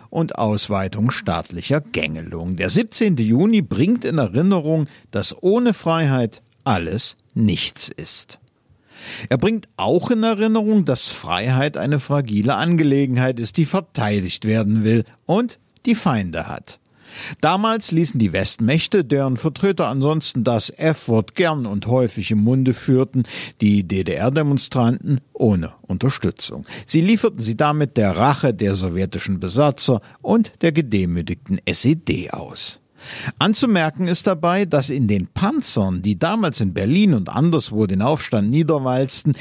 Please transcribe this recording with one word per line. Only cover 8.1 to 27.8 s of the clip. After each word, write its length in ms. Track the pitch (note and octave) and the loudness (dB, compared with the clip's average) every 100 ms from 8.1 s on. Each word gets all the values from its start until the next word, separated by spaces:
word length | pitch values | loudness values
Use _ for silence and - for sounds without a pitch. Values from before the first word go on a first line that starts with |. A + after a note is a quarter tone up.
| - - - _ _ _ _ _ - - - - | -10 -10 -16 _ _ _ _ _ -20 -16 -12 -2
Er 80 | B2+ | 0
bringt 300 | F#3+ A3+ - - | 0 -2 -6 -4
auch 320 | G2 E3+ - | 0 0 2
in 140 | A3+ | 0
Erinnerung, 600 | A3+ G#3 A3 A3 G#3 G#3+ | 2 2 2 2 2 2
dass 260 | D3 B2 - | 2 0 -2
Freiheit 680 | - - F2+ A#2 C3 D3 D2 | -6 -4 -2 0 0 0 -2
eine 220 | A#2 D3 | -2 -2
fragile 560 | - C#3+ B2+ G#2 A2 A2+ | 0 -2 0 0 2 0
Angelegenheit 840 | E3 E3+ D3+ C#3 C3+ B2 B2+ A#2+ | 2 2 4 2 2 2 0 -2
ist, 180 | A2 - | -4 0
die 80 | D3 | 0
verteidigt 800 | F#3+ - - G#2+ G#2 F#2 - G#2+ | 0 -4 -4 -2 0 -2 -4 -2
werden 380 | A2 G#2 A2 | 0 2 2
will 200 | G#2+ A#2 - _ - | 2 2 0 _ -2
und 320 | F#3 B3 - _ _ B3 | 0 -2 -6 _ _ -2
die 80 | |
Feinde 540 | A3 F3 A2+ F#2 D#2+ - | 0 0 0 -2 -6 -8
hat. 320 | - - - _ _ - - - - | -10 -14 -20 _ _ -20 -16 -14 -2
Damals 520 | D#3 F#3+ A3 A3+ - | 0 2 0 -2 -2
ließen 280 | E3 D#3+ B2 | 0 0 2
die 140 | G#2 | 0
Westmächte, 720 | F#2 F#2+ - A2+ D#3+ - G#3 C3 | 0 -2 0 2 2 2 0 2
deren 320 | C#3 C3+ A#2+ | 0 0 -2
Vertreter 520 | D#3+ - G3 F3+ D#3 | -4 -2 0 0 0
ansonsten 540 | C3+ C#3+ D#3 - C3+ | 0 0 0 -2 -2
das 280 | A2+ A2+ - | 0 0 -2
F-Wort 640 | - D#3+ D#3 - A2 - - | -2 -2 0 2 2 2 0
gern 320 | E3+ D3+ A2+ | 0 0 -2
und 180 | G2+ A2 | -4 0
häufig 460 | B2+ A#2+ - F#2+ | 2 2 -2 0
im 80 | G#2+ | 2
Munde 340 | G#2+ C3 C3 | 4 4 2
führten, 520 | A#2+ - B2+ C3 C3 A#2 - - - | 0 2 2 2 0 -2 -6 -14 0
die 220 | G#2+ G#2 | 2 4
D-D-R-Demonstranten 1400 | F2 F#2+ F2+ D2+ A2+ D3 D3 C#3 - C3 A#2 B2+ - C3+ - | 2 -2 -2 0 0 2 2 0 0 0 2 0 0 -2 -4
ohne 400 | - A#2 F#2+ D#2+ - | 0 2 2 -2 -8
Unterstützung. 840 | - F#2 C3+ - F#2 - - - - - - | -8 -2 -2 -2 -4 -4 -8 -10 -14 -16 -2
Sie 140 | D#3+ | 2
lieferten 400 | F#3 A3+ A3+ G3 | 4 4 2 -2
sie 160 | A2 A2 | -4 0
damit 400 | D3+ D3+ | 0 0